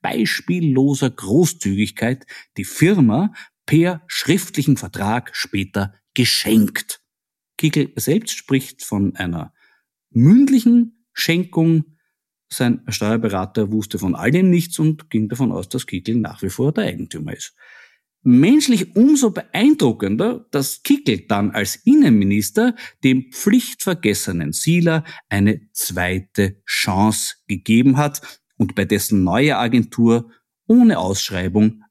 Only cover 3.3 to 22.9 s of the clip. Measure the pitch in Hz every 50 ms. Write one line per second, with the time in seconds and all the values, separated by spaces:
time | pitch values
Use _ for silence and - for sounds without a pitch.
3.3 | - - - - _ _ _ - 147 156 170 180 180 160 _ - - - - -
4.3 | 165 190 - - - 147 135 160 135 - - 95 - - 98 104 110 120 - -
5.3 | - - - - - 101 98 95 - 104 98 98 - _ _ _ - - 123 -
6.3 | - - - 208 113 - 202 - - - - - - - _ _ _ _ _ _
7.3 | _ _ _ _ _ - - 156 160 151 143 - - - - 127 156 220 226 -
8.3 | - - - - 139 131 131 - - - - - 107 101 101 95 - - 92 87
9.3 | 85 85 85 - _ _ _ _ _ _ _ _ _ _ _ _ - 117 123 156
10.3 | 214 254 285 269 269 240 - 240 240 240 233 226 - _ _ _ - - - -
11.3 | 165 175 180 180 - 165 165 165 165 160 156 _ _ _ _ _ _ _ _ _
12.3 | _ _ _ - - - 127 120 120 - - - 110 - 104 104 117 113 113 107
13.3 | 98 92 92 98 - 113 107 101 107 107 104 - - 104 98 90 82 - 90 117
14.3 | 143 180 190 185 175 175 170 170 - - 156 156 151 151 - _ - 110 110 101
15.3 | 113 123 131 113 90 90 95 - - - - - - 90 - 110 113 120 107 -
16.3 | - - 98 95 - - 127 143 160 - 208 - - - - - - - 156 151
17.3 | - - - - _ _ _ - - - - _ _ _ _ _ _ _ - 131
18.3 | 123 127 147 202 277 302 285 262 240 208 185 175 - 202 240 285 311 277 262 214
19.3 | 175 - - _ - 175 226 294 311 302 - 123 107 - 104 98 104 120 185 233
20.3 | 240 - - _ - 143 139 - - - - - 285 285 - - 107 90 - -
21.3 | 107 101 101 107 - 113 101 - - - - 226 285 311 277 156 113 104 98 98
22.3 | 101 107 107 - - 208 233 247 233 - - -